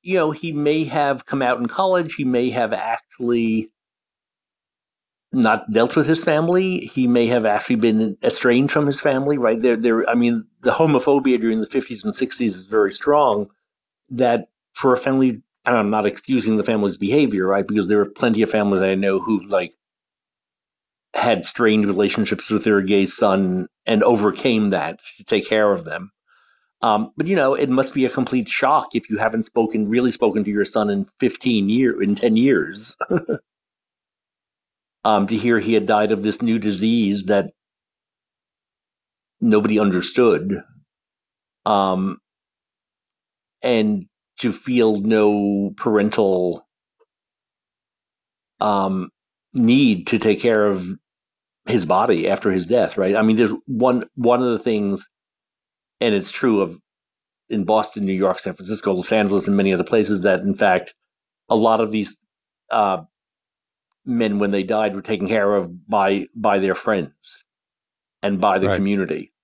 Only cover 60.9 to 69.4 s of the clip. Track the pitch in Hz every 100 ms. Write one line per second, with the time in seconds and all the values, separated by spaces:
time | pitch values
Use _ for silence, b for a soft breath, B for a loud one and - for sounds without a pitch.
60.9 | _ _ _ _ _ _ 113 113 113 110
61.9 | 110 101 - _ _ _ _ _ 117 104
62.9 | 92 80 _ _ _ _ _ _ _ _
63.9 | _ - 117 110 101 101 98 92 110 107
64.9 | 98 - - 95 113 101 104 87 87 -
65.9 | 104 98 98 - 117 107 101 95 92 -
66.9 | 101 76 _ - - _ _ _ _ _
67.9 | _ _ _ 101 98 101 95 98 95 98
68.9 | 101 92 76 - _